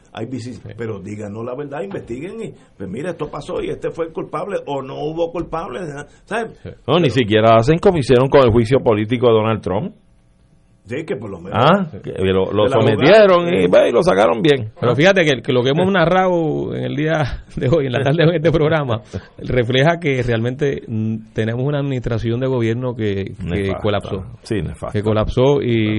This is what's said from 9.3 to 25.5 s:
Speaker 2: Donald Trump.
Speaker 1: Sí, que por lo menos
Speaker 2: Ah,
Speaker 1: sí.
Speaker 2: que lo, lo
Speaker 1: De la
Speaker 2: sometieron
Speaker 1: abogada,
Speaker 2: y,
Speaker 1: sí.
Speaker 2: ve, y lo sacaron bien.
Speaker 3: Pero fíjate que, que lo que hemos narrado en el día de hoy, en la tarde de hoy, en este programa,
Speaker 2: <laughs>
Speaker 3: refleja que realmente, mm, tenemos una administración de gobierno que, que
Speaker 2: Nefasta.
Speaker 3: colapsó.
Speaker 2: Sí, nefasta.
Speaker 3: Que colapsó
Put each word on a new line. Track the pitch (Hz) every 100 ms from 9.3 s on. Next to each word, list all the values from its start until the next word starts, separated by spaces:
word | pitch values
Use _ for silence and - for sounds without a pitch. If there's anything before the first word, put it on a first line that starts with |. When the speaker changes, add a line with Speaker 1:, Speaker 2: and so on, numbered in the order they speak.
Speaker 2:
Donald | 110 110 110
Trump. | 98 95 190 - _ _ _ _ _ _ _ _ -
Speaker 1:
Sí, | 127
que | 156 101
por | 104
lo | 92
menos | 90 92
Speaker 2:
Ah, | 135 196 170
Speaker 1:
sí. | 101
Speaker 2:
que | -
lo, | - 95 95 95
lo | 101 107
Speaker 1:
De |
la | 117
Speaker 2:
sometieron | 113 104 135 214 202 175
Speaker 1:
abogada, | 175 190
Speaker 2:
y, | 180
Speaker 1:
sí. |
Speaker 2:
ve, | 214 -
y |
lo | 233
sacaron | 175 190 226 233
bien. | 160 139 110 -
Speaker 3:
Pero | 120 120
fíjate | 180 190 160
que, | 123
que | -
lo | 123
que | 123
hemos | 151 185
narrado | 196 160 185 185 175 156 143 139 123
en |
el | 127 131
día | 156 160 135 - - -
de | 127
hoy, | 160 135
en |
la | 120
tarde | 139 160
de | 160
hoy, |
en | 170
este | 160
programa, | 160 151 160 135 110 - 101
Speaker 2:
<laughs> | - -
Speaker 3:
refleja | - 123 117 127 147 170
que | 170 131
realmente, | 120 113 120 131 143 143 -
mm, | 110 110 110 -
tenemos | - 110 120 139
una | 147
administración | 139 131 - 113 113 117
de | 131
gobierno | 127 113 117 127
que, | 117 107 98 95 95
que |
Speaker 2:
Nefasta. | 85 95 98 92
Speaker 3:
colapsó. | 107 101 - 95 95 -
Speaker 2:
Sí, | - 107
nefasta. | 76 78 -
Speaker 3:
Que | 107
colapsó | 104 107 104 - 131